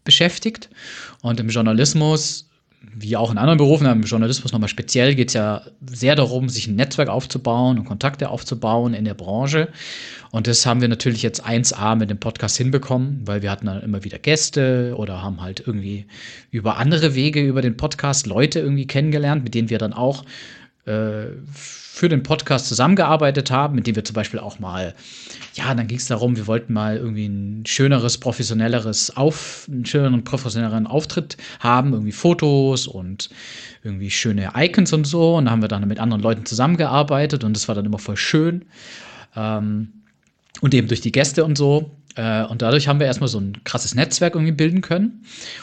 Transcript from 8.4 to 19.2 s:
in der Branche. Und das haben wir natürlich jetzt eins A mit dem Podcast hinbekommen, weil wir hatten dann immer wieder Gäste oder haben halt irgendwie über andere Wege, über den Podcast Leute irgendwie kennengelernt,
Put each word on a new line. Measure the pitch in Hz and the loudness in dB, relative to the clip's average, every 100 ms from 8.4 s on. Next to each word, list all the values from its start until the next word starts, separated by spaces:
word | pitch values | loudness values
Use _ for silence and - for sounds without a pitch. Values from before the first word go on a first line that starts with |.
| - 117 113 117 120 | -6 -4 0 0 0
in | 110 107 | -2 -4
der | |
Branche. | 101 87 104 139 156 165 - - - - - - | -6 -6 -2 0 0 -2 -6 -16 -14 -16 -18 -8
Und | 113 110 | -4 0
das | 117 127 | 2 2
haben | 120 | 4
wir | 120 | 2
natürlich | 117 131 117 | 2 0 0
jetzt | 117 - - | -2 -4 -2
eins | 117 113 | 0 0
A | - 104 | 0 0
mit | 113 107 | 2 0
dem | 101 | -2
Podcast | 113 - 107 - | -6 -4 -4 0
hinbekommen, | 127 135 135 127 131 143 | 0 0 0 -2 -2 -4
weil | 104 101 | -4 -4
wir | 101 | -4
hatten | 98 104 | -4 -4
dann | 98 | -6
immer | 107 101 | -6 -6
wieder | 101 - | -6 -4
Gäste | - 156 - 147 131 127 123 120 | 0 0 0 0 2 2 0 -4
oder | 104 92 | -6 -6
haben | 92 90 | -8 -8
halt | 92 98 | -10 -8
irgendwie | - 107 98 101 104 - - - - | -6 -6 -6 -8 -12 -18 -20 -20 -10
über | 117 104 - | -4 -2 0
andere | 135 165 156 | 2 4 2
Wege, | 131 143 151 139 | 2 0 2 2
über | 135 | 2
den | 127 113 | 0 0
Podcast | 151 - 143 139 107 | -4 -2 -2 -2 -2
Leute | 95 147 170 | 0 2 0
irgendwie | 147 143 131 | 0 -2 -2
kennengelernt, | 139 151 147 | 0 2 2